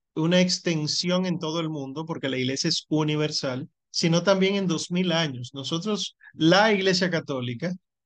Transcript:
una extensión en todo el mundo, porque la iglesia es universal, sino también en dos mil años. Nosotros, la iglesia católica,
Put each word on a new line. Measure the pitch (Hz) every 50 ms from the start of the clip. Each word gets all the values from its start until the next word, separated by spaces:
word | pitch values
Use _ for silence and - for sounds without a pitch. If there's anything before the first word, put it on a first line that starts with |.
| _ _ -
una | 156 156 170 180 180
extensión | 185 180 180 - - 180 165 156 151 147 - - - 175 180 180 185
en | 185 170 -
todo | 160 156 160 170
el | 165 156
mundo, | 156 147 135 135 135 151 160
porque | 160 160 139 147 135
la | 131 131
iglesia | 127 127 135 135 - -
es | - - - -
universal, | 156 156 156 151 151 151 151 147 151 - - 135 127 131 156 - _ _ _ _
sino | - - - 165 165 175
también | 175 202 196 190 185 190 202
en | 202 196
dos | 175 160 156 - -
mil | 175 180 185 180
años. | 160 165 165 151 131 120 123 123 -
Nosotros, | 139 135 127 160 170 185 214 208 190 - - - _ - -
la | - - 156 165 180 196 214 226
iglesia | 208 190 190 190 180 185 190 170
católica, | 165 160 127 - 143 127 123 123 123 123 160 180 180 - _ _ _ _ _